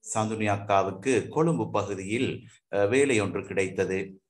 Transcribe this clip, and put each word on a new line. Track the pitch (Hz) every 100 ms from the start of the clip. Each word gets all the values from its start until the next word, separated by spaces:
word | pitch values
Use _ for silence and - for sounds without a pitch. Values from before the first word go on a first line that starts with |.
| -
சாந்துனி | 110 107 107 107
அக்காவுக்கு | 101 104 98 95 95 135 123 90
கொழும்பு | 147 165 143 110
பகுதியில், | 104 101 98 95 113 120 - - _ _
அஹ், | 101 101
வேலை | 123 143 117
ஒன்று | 98 92 92
கிடைத்தது. | 95 95 95 92 95 95 95 _